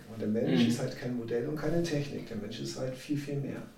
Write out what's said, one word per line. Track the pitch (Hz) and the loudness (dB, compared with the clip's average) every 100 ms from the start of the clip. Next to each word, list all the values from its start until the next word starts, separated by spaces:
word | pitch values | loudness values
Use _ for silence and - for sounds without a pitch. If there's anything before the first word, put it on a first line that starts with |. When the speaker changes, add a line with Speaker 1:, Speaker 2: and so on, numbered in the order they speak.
| - | -10
Speaker 1:
Und | 110 | -4
der | 107 | 0
Mensch | 110 139 123 | 2 4 6
Speaker 2:
Mhm. | 117 | 6
Speaker 1:
ist | - | 4
halt | 127 - | 0 -2
kein | 123 | -4
Modell | 123 113 120 143 | -2 0 0 0
und | 156 | 0
keine | 156 170 | 2 2
Technik. | 160 143 143 101 - | 2 0 0 -6 -6
Der | 110 | -6
Mensch | - 139 | -6 -6
ist | 135 127 | -6 -4
halt | 131 | -4
viel, | - - 143 | -4 -2 -2
viel | 147 139 | -2 -2
mehr. | 127 107 - | -4 -6 -10